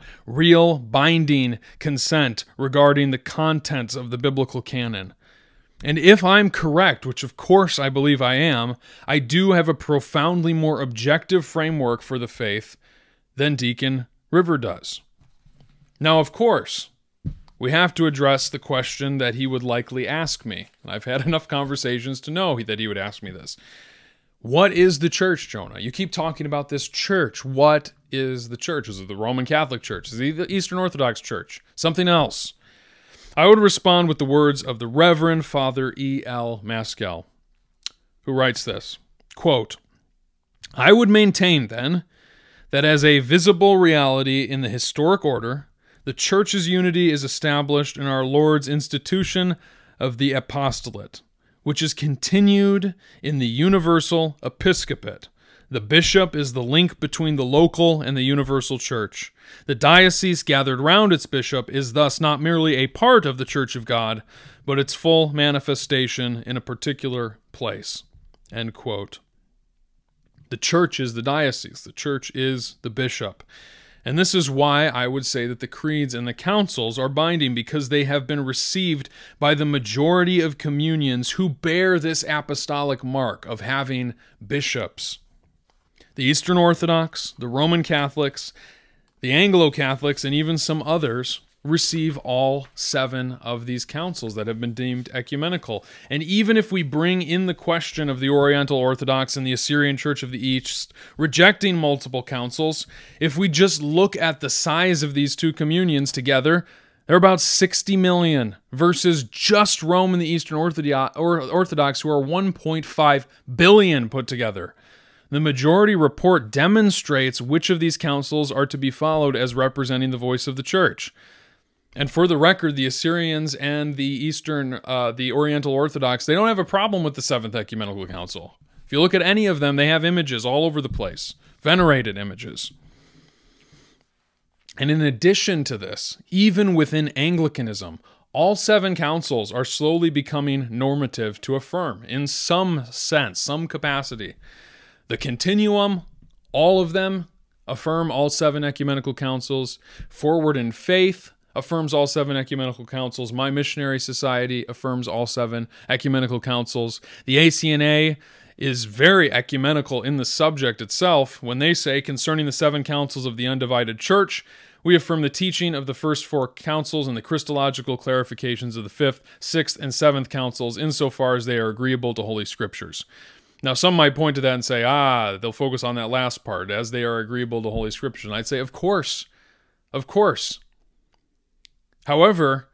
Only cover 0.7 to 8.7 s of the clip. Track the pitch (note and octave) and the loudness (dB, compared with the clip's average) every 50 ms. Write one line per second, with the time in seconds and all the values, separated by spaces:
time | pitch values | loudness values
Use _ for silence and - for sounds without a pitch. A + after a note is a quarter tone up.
0.7 | E3 C#3+ A#2+ A2 A2+ C3+ C#3+ D#3+ E3 E3 D#3+ C#3+ D3 C#3 C3 B2 A#2+ - - - | 4 0 -2 -2 0 2 4 4 4 2 2 2 2 2 2 0 -2 -6 -10 -18
1.7 | - - - D#3 C#3+ B2+ - - E3 D#3 D3 B2+ A2+ - - _ _ - C3+ C3+ | -14 -8 -6 -4 -4 -2 -2 0 0 2 2 0 -2 -6 -10 _ _ -6 -4 0
2.7 | C3 C#3+ C#3+ C#3+ C#3+ C#3+ C#3+ C#3 C3 B2+ - - - - D#3 D#3 D#3 D3+ - - | 4 6 6 6 6 4 2 0 0 -2 -6 -8 -4 -2 0 0 0 0 -2 -4
3.7 | D3+ C3+ A#2 A2 - C3+ B2 A#2+ A#2+ B2 A#2+ C#3 C3+ C3+ C3 B2+ - C3 A#2 - | -4 -4 -6 -6 -8 -8 -8 -8 -6 -2 -2 -2 0 0 -2 -2 -4 -8 -10 -8
4.7 | - B2+ A#2+ A#2 A2 G2 F#2+ F#2 - _ _ _ _ _ _ _ _ _ _ _ | -6 -6 -6 -4 -6 -8 -10 -12 -16 _ _ _ _ _ _ _ _ _ _ _
5.7 | _ - - - D3+ E3 D3 F3+ G#3 F#3+ F3+ F3+ G3 G#3 G#3 F#3+ - - - D#3+ | _ -10 -4 -2 -2 2 4 6 6 6 6 6 6 6 6 4 2 -2 -2 0
6.7 | D3 E3+ F#3+ F3+ C3 - - C3+ B2 - - B2 - - - - F3+ G3 F#3+ E3+ | 2 2 2 2 2 -2 -6 -10 -8 -8 -10 -12 -14 -6 2 6 6 6 6 4
7.7 | - - C#3 C3+ C3 C#3 C#3 D3 C#3+ B2+ C3 B2 B2+ C3 D#3 E3 C#3 A#2+ A#2 A#2+ | 0 -2 -2 -2 0 2 2 4 4 4 2 2 2 2 2 2 2 0 -2 -4